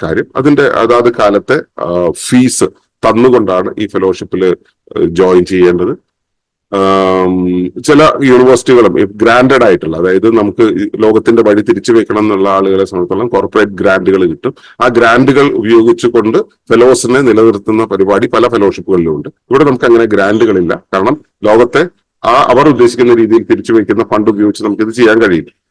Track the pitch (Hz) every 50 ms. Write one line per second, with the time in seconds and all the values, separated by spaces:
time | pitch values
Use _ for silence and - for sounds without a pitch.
0 | - 80 80 98 135 - - - 131 147 147 139 143 131 - - 113 113 123 123
1 | 120 120 120 117 110 104 101 101 87 - 127 160 - _ _ - - 80 87 87
2 | 90 87 78 - - - 120 123 127 127 - - - - - _ _ _ _ _
3 | - 113 107 110 120 131 120 120 107 95 92 92 92 101 - 98 107 101 - 98
4 | 95 95 90 - - - - 92 92 92 87 - _ _ _ _ _ - - -
5 | 80 82 82 85 95 92 92 90 90 - 95 92 87 87 87 87 90 101 143 -
6 | _ _ _ _ _ _ _ _ _ _ _ _ _ - - 98 98 95 95 95
7 | 95 92 92 92 90 92 92 92 90 90 90 90 90 87 - - - - 147 143
8 | 156 151 - - 139 131 127 123 127 127 131 120 - - 131 120 113 98 87 -
9 | 104 98 101 104 107 113 117 123 131 131 135 131 120 107 92 87 - 80 80 80
10 | 87 92 92 95 92 113 113 113 104 104 92 - 117 110 90 85 104 - - 98
11 | 110 107 110 110 107 - 117 113 110 107 104 104 104 107 117 101 - - 117 113
12 | 104 - 101 107 107 107 104 95 98 101 98 95 98 98 95 95 98 95 98 90
13 | 90 87 95 98 117 120 117 98 98 - - 110 104 101 98 90 104 101 95 95
14 | 92 92 95 95 92 85 80 - - 123 - _ - - - - 113 123 120 117
15 | 117 113 117 127 131 131 135 139 139 143 - - 107 107 117 117 113 117 120 120
16 | - - 120 117 104 107 113 170 214 - _ _ _ - 120 113 120 127 131 123
17 | - 120 127 139 143 123 110 107 113 113 107 101 101 - 110 110 110 107 101 95
18 | 98 95 101 101 117 117 - 113 117 123 120 110 101 98 87 - 87 - 95 90
19 | 82 80 78 73 73 - - _ _ - 120 135 156 143 131 123 - 123 117 117
20 | 117 110 104 98 98 98 107 113 117 113 104 92 87 82 98 87 - _ - 95
21 | 95 117 147 151 - _ _ _ - 107 107 113 123 120 - 139 165 175 - _
22 | _ _ _ _ - 110 117 135 143 - 123 123 143 151 139 117 123 117 - 120
23 | 127 120 120 113 113 104 110 113 104 - 113 101 - - 117 113 104 92 107 104
24 | 113 - 110 107 107 110 107 101 104 104 101 - 104 107 101 92 110 110 113 120
25 | 123 110 107 113 117 101 90 78 73 - _ _ _ _